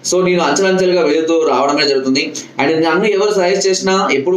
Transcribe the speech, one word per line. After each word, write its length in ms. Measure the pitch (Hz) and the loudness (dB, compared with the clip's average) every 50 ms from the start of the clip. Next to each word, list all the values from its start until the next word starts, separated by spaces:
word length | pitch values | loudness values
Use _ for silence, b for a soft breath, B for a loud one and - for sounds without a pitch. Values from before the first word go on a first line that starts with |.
| - - | -6 -2
So 60 | 175 185 180 180 | 0 0 2 2
నేను 120 | 180 175 160 143 | 2 0 0 0
అంచెలంచెలుగా 560 | - 190 196 190 185 185 185 180 180 175 160 147 | 0 0 2 2 2 2 2 2 2 2 2 0
వెళుతూ 260 | 151 160 160 160 165 160 156 143 | 0 0 0 0 0 2 2 0
రావడమే 340 | 131 127 135 143 147 147 147 143 | 0 0 0 0 0 0 0 0
జరుగుతుంది. 320 | 139 131 131 131 131 143 160 147 B B B B B - 139 | 0 0 0 0 0 -2 -2 -4 B B B B B -4 -2
And 100 | 156 160 156 165 165 | 0 0 0 0 0
నన్ను 200 | 160 185 220 214 196 190 | 0 0 0 0 0 0
ఎవరు 140 | 214 208 - 190 | 0 0 0 0
సజెస్ట్ 280 | 175 180 196 190 190 190 | 0 0 0 0 0 0
చేసినా 260 | 185 - 190 190 190 196 214 240 139 139 | -2 0 0 0 0 0 0 0 -2 -2
ఎప్పుడు 180 | - 180 185 | 0 0 0